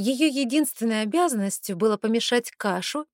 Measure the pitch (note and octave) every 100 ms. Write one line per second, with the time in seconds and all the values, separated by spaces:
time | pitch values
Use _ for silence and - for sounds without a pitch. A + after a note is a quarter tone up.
0 | G#3 B3+ D#4 C4+ B3 D4 D4 - A3+ G#3+
1 | G#3+ E4 F4 A3 G3 - - E3+ A3 G#3
2 | A3 A3+ - B3 - - G#3 F3+ - D4+
3 | D4+